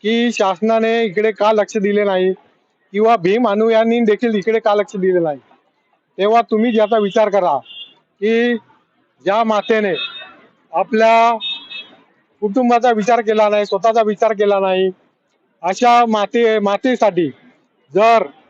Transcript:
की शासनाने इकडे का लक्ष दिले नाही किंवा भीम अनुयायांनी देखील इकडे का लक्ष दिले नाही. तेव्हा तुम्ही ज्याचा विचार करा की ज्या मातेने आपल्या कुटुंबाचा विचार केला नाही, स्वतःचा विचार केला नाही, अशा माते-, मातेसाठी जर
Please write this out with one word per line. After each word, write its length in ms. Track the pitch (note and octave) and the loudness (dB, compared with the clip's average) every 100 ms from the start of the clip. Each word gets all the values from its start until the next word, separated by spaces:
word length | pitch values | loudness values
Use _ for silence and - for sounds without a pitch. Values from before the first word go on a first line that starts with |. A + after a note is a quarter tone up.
की 300 | G#3 A#3 A#3+ | 0 0 0
शासनाने 720 | A3+ A3 G#3 A3 A3+ A3+ A3+ | 0 -2 0 -2 0 0 -2
इकडे 280 | A3+ F3 G#3+ | -2 -2 -4
का 200 | G3+ G#3 | 0 0
लक्ष 260 | A3 G3+ A3 | 0 -2 -2
दिले 260 | G3+ G3+ | -2 0
नाही 300 | G3+ F#3+ F#3 F#3 _ _ _ _ _ | 0 0 -2 -4 _ _ _ _ _
किंवा 240 | G3 A3 A#3 | 0 2 2
भीम 320 | E3+ G#3+ A#3 | 0 0 0
अनुयायांनी 520 | G3+ A3+ A3 A3+ A#3 | 0 2 2 2 0
देखील 360 | A3+ G3+ A#3 G#3+ | 0 0 0 -2
इकडे 240 | F#3 A3 | -2 -2
का 160 | G#3+ G#3 | 0 0
लक्ष 200 | G3+ G#3 | -2 -2
दिले 240 | F#3 F3+ | 0 0
नाही. 180 | E3 C#3 _ _ _ _ _ _ _ - | -2 -6 _ _ _ _ _ _ _ -4
तेव्हा 240 | G3+ A3+ | 0 0
तुम्ही 300 | A#3 A3 A#3 | 0 0 0
ज्याचा 260 | A3 G#3 A3 | 0 0 0
विचार 320 | G3+ A3 G#3+ | 0 0 0
करा 280 | G3 F3 C#3 - - - _ _ _ | 0 0 -2 -6 -20 -20 _ _ _
की 380 | G3+ A3+ A#3+ A#3 _ _ _ _ _ _ | -2 0 0 -2 _ _ _ _ _ _
ज्या 200 | C#3 G#3 | -4 -2
मातेने 500 | A3+ G#3 - A3 G#3 D#3 - - - - _ _ _ | 0 -2 0 -2 0 -4 -8 -14 -20 -20 _ _ _
आपल्या 680 | E3 F#3 G#3+ A3 A3+ A#3 A3+ - - - - - - _ _ _ _ | -4 -2 2 4 4 2 0 -8 -12 -14 -20 -20 -20 _ _ _ _
कुटुंबाचा 500 | G#3 G3+ B3 A#3+ B3 | -4 0 2 2 2
विचार 300 | A3+ G3+ A#3 | 0 0 0
केला 280 | G#3+ G#3+ G#3 | 0 0 2
नाही, 160 | G#3 G#3 | 0 -2
स्वतःचा 360 | F#3+ A3 G#3+ | -2 0 0
विचार 320 | G#3+ G#3 A3 | 0 0 -2
केला 260 | G#3 G#3 G3 | 0 0 0
नाही, 320 | F#3+ F#3 F#3+ F#3 _ _ _ _ _ _ | 0 0 -2 -4 _ _ _ _ _ _
अशा 440 | E3+ F#3+ A#3+ A#3+ A#3+ | -8 0 4 4 4
माते-, 540 | A3 G3+ A#3 A3+ A3 | 0 -2 0 0 0
मातेसाठी 720 | G3+ D4+ C4 A#3+ A3 F3 D#3 - _ _ _ _ _ | 0 -2 -2 0 0 0 -4 -6 _ _ _ _ _
जर 300 | D3+ A3+ A3+ F#3 - _ | 0 2 2 0 -10 _